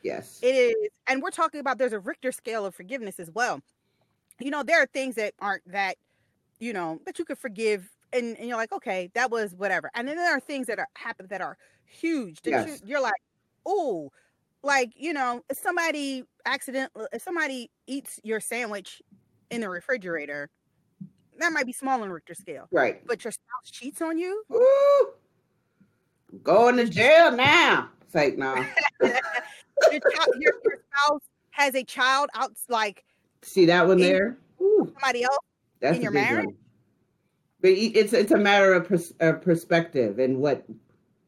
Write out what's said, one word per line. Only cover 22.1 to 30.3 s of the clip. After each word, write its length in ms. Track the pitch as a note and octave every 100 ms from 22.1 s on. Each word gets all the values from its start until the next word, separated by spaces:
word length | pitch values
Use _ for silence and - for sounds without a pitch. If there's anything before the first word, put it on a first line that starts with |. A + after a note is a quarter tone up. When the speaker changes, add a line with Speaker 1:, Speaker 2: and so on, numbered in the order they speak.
| E3 -
Speaker 2:
scale. 340 | E3+ F3+ C#3+ -
Speaker 1:
Right. 320 | E3 C#3 - -
Speaker 2:
But 160 | A#3
your 80 | A3+
spouse 400 | - _ B3+ -
cheats 300 | - B3+ -
on 160 | E4 E4
you? 260 | F4+ G#4 G#4+
Speaker 1:
Ooh. 600 | A4+ C5 C#5 C#5 C#5+ - - _ _ _ _ _ _ _ _ _ _ _ G2
Going 320 | C#3+ G3 A#3+ B3
to 140 | A#3
jail 420 | E3+ B3 D#4+ D#4+
now. 560 | A#3+ C4+ E4+ C#4 D#3 - _
It's 120 | _
like, 240 | D#3+ C#3 -
nah. 280 | C3+ C3 B2+ -
Speaker 2:
<laughs> 200 | - -
Your 1000 | B3 - - B3 - - _ - - D4+
chi-, 240 | - D#4 G4